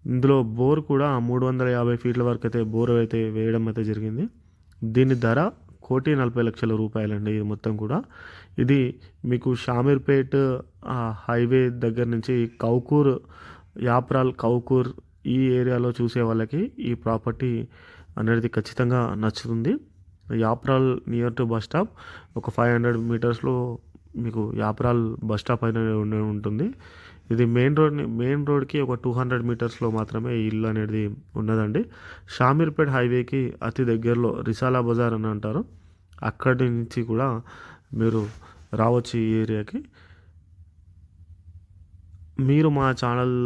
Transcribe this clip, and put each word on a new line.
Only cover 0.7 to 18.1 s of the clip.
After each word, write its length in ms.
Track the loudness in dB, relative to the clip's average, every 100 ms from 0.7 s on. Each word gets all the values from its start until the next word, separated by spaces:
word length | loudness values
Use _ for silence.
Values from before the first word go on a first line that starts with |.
| 2 0
కూడా 180 | 0 2 0 0
మూడు 160 | 0 0
వందల 180 | 0 0 2
యాభై 180 | 0 0
ఫీట్ల 200 | 0 0 0
వరకు 160 | 0 -2
అయితే 120 | -2 -2
బోర్ 180 | 0 2 2
అయితే 180 | 2 0 -2 -2
వేయడం 260 | 0 0 -2
అయితే 140 | -2 -2
జరిగింది. 360 | -2 -4 -4 -6 -8 _ _ _ -8 0 2
దీని 180 | 4 4 2
ధర 160 | 2 0 -4 -20 -20 -2
కోటి 240 | 0 2 0
నలభై 220 | 0 0 -2
లక్షల 260 | 0 -2 0
రూపాయలండి 520 | 0 -2 -2 -2 -2 -2
ఇది 100 | -2
మొత్తం 220 | -2 -4 -4
కూడా. 160 | -2 -2 -4 -18 -20 -20 -14 -2
ఇది 160 | 2 2 2 -4 -20 -10 -2
మీకు 200 | 0 0 -2
షామీర్పేట్, 760 | -2 0 2 2 2 0 2 0 0 -2 -8 -16 -8 -4
ఆ, 20 | -4 -6 -2
హైవే 380 | 0 4 4 2 0 -2
దగ్గర 220 | 0 -2 -2
నుంచి 200 | 0 0 0 -2
కౌకూర్, 500 | 0 0 2 4 4 2 -6 -20 -20 -20 -20 -4 2
యాప్రాల్, 400 | 2 2 2 2 0 0
కౌకూర్ 460 | 0 2 0 0 -6 -20 _ -2 0
ఈ 40 | 2 2
ఏరియాలో 320 | 2 2 0 0
చూసే 240 | -2 0 0
వాళ్ళకి 320 | 0 -2 -2 -4 -4 -4
ఈ 20 | -2
ప్రాపర్టీ 480 | -2 -2 -2 -4 -4 -4 -6 -14 -20 -20 -12